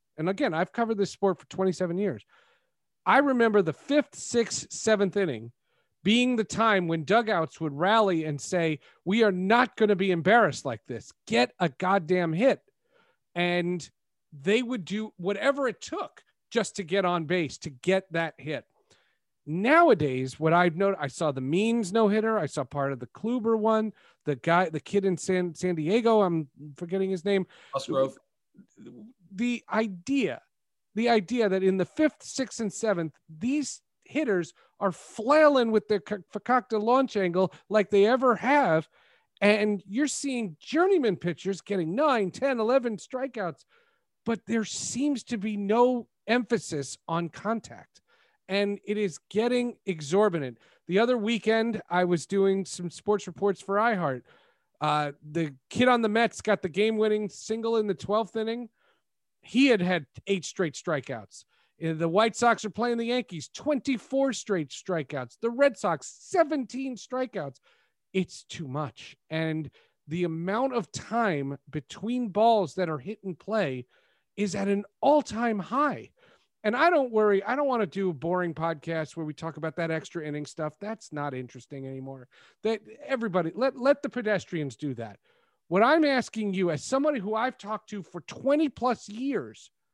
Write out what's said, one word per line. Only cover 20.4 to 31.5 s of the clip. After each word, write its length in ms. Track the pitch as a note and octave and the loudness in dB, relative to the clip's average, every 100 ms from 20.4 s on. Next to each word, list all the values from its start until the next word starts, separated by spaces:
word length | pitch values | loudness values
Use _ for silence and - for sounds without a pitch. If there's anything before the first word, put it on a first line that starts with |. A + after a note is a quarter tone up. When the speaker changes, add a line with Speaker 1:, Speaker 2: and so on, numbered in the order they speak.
| D#3+ | 2
Speaker 1:
I've 220 | E3+ F3+ D#3+ | 4 4 2
noticed, 280 | G3 F#3 | -2 0
I 40 | C#3 | -6
saw 240 | - D#3+ | -2 -2
the 100 | C3 | -2
Means 520 | C3 F3 A3 A#3 F3+ | -2 2 2 0 0
no-hitter, 460 | A3 G#3 G#3+ A3 G#3+ | 2 4 4 2 0
I 80 | D3+ | -2
saw 160 | D3+ | -4
part 280 | C3 C#3+ C#3 | -6 -4 -4
of 80 | C3 | -4
the 80 | B2 | -10
Kluber 480 | - A3 B3 A3 A3+ | -8 -4 -2 0 2
one, 380 | A3 A3 A3 - _ _ - | 2 2 0 -6 _ _ -6
the 120 | C3 | -4
guy, 320 | E3 E3+ F3 | 2 2 2
the 100 | D#3 | -4
kid 260 | - G3+ F#3+ | -2 0 0
in 120 | E3+ | -2
San, 360 | - F#3 F3+ | 0 0 -2
San 220 | D3+ F3+ E3 | -4 -4 -2
Diego, 460 | D3+ A#3 A3+ A3 | 0 2 4 4
I'm 260 | F#3 E3 C#3+ - D3 C#3 | 4 2 -4 -12 -18 -12
forgetting 360 | F3 F#3+ F#3+ | -6 -4 -2
his 120 | F#3 | -4
name. 220 | G3 G3 F3 - - C3+ | 0 0 -2 -10 -10 -8
Speaker 2:
Musgrove. 420 | - C3+ C3+ - _ _ _ _ _ _ - A#3+ A3 _ F3 F#3+ | -2 0 0 -2 _ _ _ _ _ _ -20 -20 -20 _ _ -4
Speaker 1:
The 280 | A#3+ A#3+ - | -4 -4 -2
idea, 720 | G#3 A3+ F3 B3 C#4 F3+ A#2 _ _ _ _ _ G#3 | -2 -2 -4 -2 0 0 -4 _ _ _ _ _ -2
the 140 | A#3 | 2
idea 400 | A3+ F3 A#3+ | 2 2 0
that 120 | G#3 | 2